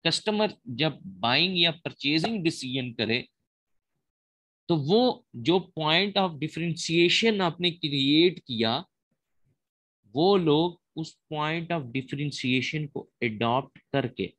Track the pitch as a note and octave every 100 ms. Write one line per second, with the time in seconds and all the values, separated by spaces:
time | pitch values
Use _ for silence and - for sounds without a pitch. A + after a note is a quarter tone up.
0 | E3+ - - G#3+ G#3+ - - A#2+ D#3 C3
1 | - F#2+ A#2 C3+ F3+ F3+ E3+ D#3 C#3+ -
2 | C#3 D#3 G3 A3+ D#3+ - C3 C3 B2 A#2
3 | A2 A#2+ - _ _ _ _ _ _ _
4 | _ _ _ _ _ _ - D#3+ C#3 G#3+
5 | B3 - _ B2 A#2 F#3 F#3+ - D3+ E3
6 | G3+ G3+ F#3+ D3 D#3 - E3+ E3 - E3
7 | E3+ - A3+ G#3 F3+ E3 F3 D#3+ D3+ C#3
8 | C3+ D3+ F3+ - - A2+ A2+ C3 - _
9 | _ _ _ _ _ _ _ _ _ _
10 | G#2 A#2+ F3+ G3+ D#3+ D3 F3 E3+ _ D#3+
11 | D#3 _ _ D3+ D3+ E3 E3 E3+ B2 C3
12 | C3 C#3+ D3 - B2+ B2+ B2 D#3 D3 -
13 | - _ A#2+ G#2+ A#2 B2 - - _ C#3
14 | B2 - F2+